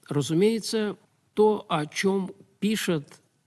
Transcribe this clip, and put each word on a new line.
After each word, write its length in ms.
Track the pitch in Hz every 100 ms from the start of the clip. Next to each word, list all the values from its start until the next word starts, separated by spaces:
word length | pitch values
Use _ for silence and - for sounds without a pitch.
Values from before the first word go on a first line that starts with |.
| -
разумеется, 920 | 143 139 160 202 226 - 220 214 190 _ _ _
то, 320 | - 214 208 -
о 180 | 165 156
чём 440 | - 196 196 185 - - _
пишет 600 | 196 214 - 165 143 - _ _